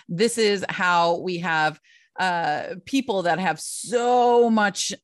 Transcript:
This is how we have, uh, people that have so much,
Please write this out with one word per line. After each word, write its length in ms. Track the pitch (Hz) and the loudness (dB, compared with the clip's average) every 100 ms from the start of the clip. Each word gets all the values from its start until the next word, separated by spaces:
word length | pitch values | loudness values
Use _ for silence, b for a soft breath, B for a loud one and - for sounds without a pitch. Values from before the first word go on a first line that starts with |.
| - | -8
This 280 | 170 226 233 | 0 0 2
is 280 | 208 202 - | 0 0 -4
how 500 | 170 180 175 170 170 | -2 2 2 2 0
we 200 | 185 170 | -4 -4
have, 400 | 175 160 156 156 b b b - | -2 0 0 -2 b b b -4
uh, 560 | 185 170 151 147 - 185 - | -2 0 -2 -4 -6 -12 -4
people 360 | 269 262 196 | -2 -2 0
that 160 | 175 165 | 0 0
have 220 | 185 156 | -2 -4
so 880 | - - - 233 240 247 240 240 233 | -8 -12 -4 -2 2 4 4 4 4
much, 420 | 220 202 - - 185 | 2 2 -2 -6 -6